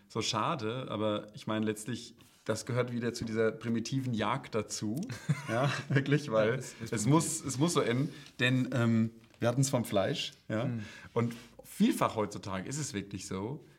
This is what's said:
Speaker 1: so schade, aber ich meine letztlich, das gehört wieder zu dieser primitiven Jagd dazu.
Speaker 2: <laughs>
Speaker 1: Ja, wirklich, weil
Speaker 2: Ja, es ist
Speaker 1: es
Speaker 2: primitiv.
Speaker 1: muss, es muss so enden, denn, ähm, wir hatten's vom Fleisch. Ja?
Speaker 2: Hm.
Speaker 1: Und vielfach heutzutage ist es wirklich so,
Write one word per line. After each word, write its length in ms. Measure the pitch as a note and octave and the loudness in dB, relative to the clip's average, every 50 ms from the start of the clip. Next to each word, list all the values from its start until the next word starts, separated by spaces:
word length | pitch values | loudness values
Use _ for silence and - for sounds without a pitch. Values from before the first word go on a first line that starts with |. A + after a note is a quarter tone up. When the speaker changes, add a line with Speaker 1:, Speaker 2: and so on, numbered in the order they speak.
| - _ | -20 _
Speaker 1:
so 140 | - A#2 | -6 -2
schade, 640 | G#2+ - A#2+ G#2+ A2+ C#3+ E3+ C3+ A2 A2 A#2+ C3 C3 - | -2 0 0 0 0 0 -2 -2 -4 -4 -4 -4 -6 -6
aber 380 | A#2 G#2 G#2+ G#2+ G#2 G#2 - - - | -4 0 0 0 0 0 -4 -8 -14
ich 120 | - - | -10 -6
meine 180 | A2+ A2 A2 A2 | -2 -2 0 0
letztlich, 480 | G#2+ G#2+ - - B2+ A#2+ A2+ - - - - - - _ _ _ | 0 -2 -2 -4 -6 -6 -6 -8 -14 -18 -20 -20 -20 _ _ _
das 220 | - A2+ - - | -4 -4 -4 -4
gehört 240 | - A#2+ B2+ A#2+ A2 | -2 -2 0 0 0
wieder 220 | A#2+ A#2 A#2+ A#2 | -2 -2 -2 -2
zu 120 | A2+ - A2+ | -2 -4 -4
dieser 280 | A2 A2 A2+ A2 A2 | -2 2 2 2 2
primitiven 600 | A2 - - A#2 A#2 A2+ A#2 - C3 C3+ C3 B2+ A#2 | 2 -2 -2 -2 -2 -2 -2 -2 -2 -2 0 0 0
Jagd 400 | G#2 G#2 G#2+ B2 C3+ - - - | 0 0 0 0 -2 -4 -4 -4
dazu. 440 | G#2+ G#2 - - - A2 G#2 A2+ D3+ A3 | -4 -2 -2 -6 -6 -4 -4 -4 -4 -4
Speaker 2:
<laughs> 420 | C4 A#2 - - - D3 - - - | -6 -8 -6 -2 -2 -2 -2 -2 -2
Speaker 1:
Ja, 200 | A2 B2 C#3 C#3 - - - - | 0 2 2 2 0 -2 -2 2
wirklich, 420 | C3 C3+ C#3 C#3 C#3+ C#3+ D3 A2+ | 2 2 4 4 2 2 2 2
weil 180 | A2 A2 G#2+ A2+ | 4 4 4 4
Speaker 2:
Ja, 40 | B2+ | 2
es 120 | C3+ - | 0 -4
ist 80 | - - - | -8 -12 -12
Speaker 1:
es 80 | A2+ A2+ B2 G#2+ | -6 -4 -2 0
Speaker 2:
primitiv. 40 | G#2 B2+ | 4 6
Speaker 1:
muss, 360 | D3+ E3 - - - - - | 6 6 6 2 -2 -4 -4
es 140 | C#3 A#2 B2 | -4 0 0
muss 140 | D#3 E3+ | 0 2
so 80 | - C#3+ | 2 2
enden, 320 | G2+ A2+ A#2+ C3 D3 - - - - - - - | 2 2 2 2 0 -2 -4 -10 -16 -16 -2 2
denn, 300 | B2+ B2+ C3 B2+ B2+ B2+ | 2 4 4 4 2 2
ähm, 380 | - A#2+ A#2 A#2 A#2 A2+ A2+ A2 - - - - - - | 2 4 4 6 6 4 4 2 0 -8 -20 -20 -6 0
wir 80 | A2 A#2 | 0 2
hatten's 200 | A#2+ C3+ C3+ C3+ | 4 4 2 4
vom 140 | - B2 G#2+ | 2 2 2
Fleisch. 480 | - G#2+ G2 F#2+ A2 D3+ - - - - - _ - | 2 2 2 4 2 0 -2 -4 -6 -8 -12 _ -4
Ja? 160 | A2 A2 B2+ | -2 -2 0
Speaker 2:
Hm. 160 | B2+ A#2+ A2+ G#2 - - - - - | -2 -2 -4 -6 -10 -14 -16 -18 -4
Speaker 1:
Und 220 | - A#2+ A#2 A#2 - - - - - - - | 0 0 0 0 -2 -8 -14 -18 -20 -20 -20
vielfach 500 | - - - G#3 B3+ - - B2 A2 - | -14 2 4 4 4 4 2 0 0 2
heutzutage 540 | A2 G#2 F#2+ - G2 - G2+ F#2 F#2+ F#2 G#2 | 0 -2 -2 -4 -8 -8 -6 -6 -6 -6 -6
ist 100 | C3+ D#3 | -6 -6
es 160 | C#3+ - G2+ | -6 -4 -4
wirklich 320 | G2+ F#2+ G2 G#2+ F#2+ - | -6 -6 -6 -8 -10 -8
so, 380 | - G2+ F#2+ G2+ A#2 D3 D#3 - - - | -6 -6 -6 -4 -6 -8 -10 -12 -18 -20